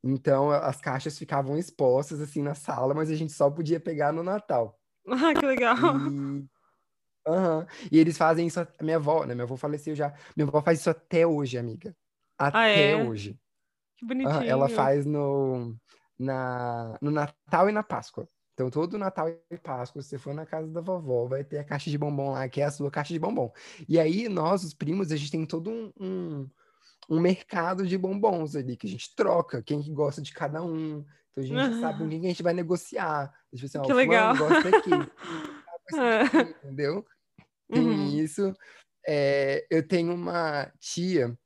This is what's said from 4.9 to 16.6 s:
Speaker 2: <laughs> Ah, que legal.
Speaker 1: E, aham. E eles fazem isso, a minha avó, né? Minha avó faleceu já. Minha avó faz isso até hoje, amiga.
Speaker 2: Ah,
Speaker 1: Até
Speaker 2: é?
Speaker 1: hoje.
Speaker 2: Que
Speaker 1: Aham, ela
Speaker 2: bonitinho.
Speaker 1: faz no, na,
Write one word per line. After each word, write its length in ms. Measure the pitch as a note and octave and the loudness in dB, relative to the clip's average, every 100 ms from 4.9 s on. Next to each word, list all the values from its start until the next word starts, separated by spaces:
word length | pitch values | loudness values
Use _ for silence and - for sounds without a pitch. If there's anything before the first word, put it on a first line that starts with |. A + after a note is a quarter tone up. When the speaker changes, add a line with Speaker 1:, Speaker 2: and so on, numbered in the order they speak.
| _ - | _ -6
Speaker 2:
<laughs> 20 | |
Ah, 240 | B3 D#4+ D4+ | 0 2 4
que 100 | C#4+ | 2
legal. 320 | C4 A#3+ A#3+ | 2 4 4
Speaker 1:
E, 680 | D#4 C#4+ C#4+ C#3 C#3 C#3 C3+ _ _ _ _ _ _ _ - | 4 2 0 -4 -4 -6 -10 _ _ _ _ _ _ _ -2
aham. 380 | F3 F#3 D#3 F3 - G3+ | 2 2 0 -4 -12 4
E 80 | D#3 | 6
eles 180 | D#3+ D#3 | 6 6
fazem 300 | D#3+ E3 E3+ | 4 4 0
isso, 120 | F3+ | -2
a 60 | E3 _ | -8 _
minha 160 | D#3 E3 | 0 0
avó, 280 | D3 D#3+ C#3 | 2 0 0
né? 80 | |
Minha 100 | A#2+ A#2+ | -4 -6
avó 120 | C3 | -6
faleceu 380 | D3 D3 D3 D3+ | -6 -6 -6 -4
já. 180 | D3 D3 - - | -4 -6 -14 -2
Minha 120 | D3 | 2
avó 140 | D3+ | 2
faz 180 | D3 E3 | 4 2
isso 100 | - | 2
até 360 | D#3+ _ E3+ E3+ | -2 _ 4 4
hoje, 300 | D3+ C#3 B2 | 4 -2 -4
amiga. 380 | A#2+ - G#3+ F3 _ _ _ _ C#3+ | -6 -10 -14 -18 _ _ _ _ 0
Speaker 2:
Ah, 160 | G3+ A3+ | 4 6
Speaker 1:
Até 280 | G#3 - D#3 | 6 6 4
Speaker 2:
é? 0 | |
Speaker 1:
hoje. 440 | B2 A2 G2+ - _ _ _ _ _ _ | 0 -4 -8 -12 _ _ _ _ _ _
Speaker 2:
Que 80 | A#3 B3+ C4 | -8 -2 0
Speaker 1:
Aham, 180 | D3 A#2+ | 0 2
ela 220 | C3 C#3 | 2 2
Speaker 2:
bonitinho. 0 | |
Speaker 1:
faz 360 | D3 C3+ C#3+ C#3+ | 2 2 2 0
no, 720 | D3 C#3 C#3 C3+ B2+ A#2+ A2+ _ _ _ _ | -2 0 0 0 -2 -6 -12 _ _ _ _
na, 760 | C3 C3 B2+ B2 | -4 -2 -4 -4